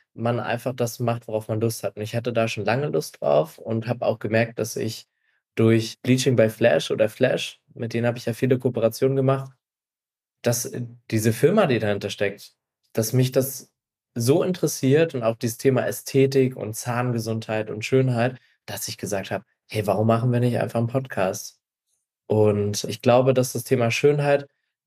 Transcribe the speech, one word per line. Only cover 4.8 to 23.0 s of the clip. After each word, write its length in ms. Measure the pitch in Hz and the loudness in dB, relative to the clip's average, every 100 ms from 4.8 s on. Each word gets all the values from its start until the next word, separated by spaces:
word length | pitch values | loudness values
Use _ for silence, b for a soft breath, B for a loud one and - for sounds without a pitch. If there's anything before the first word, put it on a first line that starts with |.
| 110 110 - _ _ _ _ | -6 -8 -16 _ _ _ _
durch 460 | - 113 113 113 - | 2 4 4 0 -4
Bleaching 340 | - 131 131 120 | 0 2 4 4
by 120 | 110 | 4
Flash 420 | - 120 156 - | 4 4 4 0
oder 180 | 131 110 | 0 -2
Flash, 520 | - 123 - - - _ | 0 0 0 -6 -12 _
mit 200 | - 117 | -12 -6
denen 120 | 120 117 | -2 -2
hab 100 | 120 | -2
ich 100 | - | -4
ja 60 | |
viele 260 | 113 131 127 | -2 0 2
Kooperationen 580 | 131 127 113 - 135 135 | 0 0 0 0 0 2
gemacht, 360 | 131 135 135 - _ _ _ _ _ _ _ _ | 2 0 -4 -16 _ _ _ _ _ _ _ _
dass, 240 | - 120 - | -2 -2 -4
äh, 160 | - 120 - - | -8 -10 -14 -6
diese 220 | 113 110 | 0 0
Firma, 340 | 113 147 214 180 | 2 2 4 2
die 120 | 117 | 2
dahinter 320 | 104 101 101 | 0 -2 -4
steckt, 440 | - 101 101 - _ _ _ _ | -4 -4 -4 -14 _ _ _ _
dass 200 | - 110 | -4 0
mich 200 | 127 127 | 2 2
das 400 | 135 131 - - _ _ _ _ | 2 -2 -4 -16 _ _ _ _
so 280 | - 117 160 | -2 2 2
interessiert 720 | 190 185 - - 131 143 165 | 2 -2 -4 0 2 4 2
und 80 | 131 | 0
auch 140 | 113 113 | -2 -2
dieses 220 | 120 113 | -4 0
Thema 280 | 135 127 104 | 2 2 0
Ästhetik 680 | 107 - 135 135 135 131 127 | -4 -2 2 4 4 2 -2
und 180 | 104 | -10
Zahngesundheit 960 | 113 - 120 123 117 110 113 113 110 107 | -8 -6 -2 -2 -2 -2 -4 -4 -4 -4
und 140 | 107 | -8
Schönheit, 540 | 107 131 131 117 123 127 b b - | 0 2 2 2 -2 -4 b b -14
dass 220 | - - | -10 -10
ich 100 | 110 | -8
gesagt 320 | 98 98 95 | -6 -6 -4
hab, 140 | 98 - _ _ | -8 -10 _ _
"Hey, 180 | 113 104 | -4 0
warum 200 | 98 110 | 2 2
machen 260 | 113 123 | 2 2
wir 80 | 120 | 2
nicht 180 | 123 113 | 2 0
einfach 200 | 104 117 | -2 -2
einen 80 | 117 | -2
Podcast?" 720 | 131 131 - 95 104 - - _ _ _ _ _ _ - | -2 -4 -2 -2 -4 -10 -20 _ _ _ _ _ _ -2
Und 580 | 107 107 104 101 104 | 2 4 4 0 -4
ich 180 | - 113 | -6 -2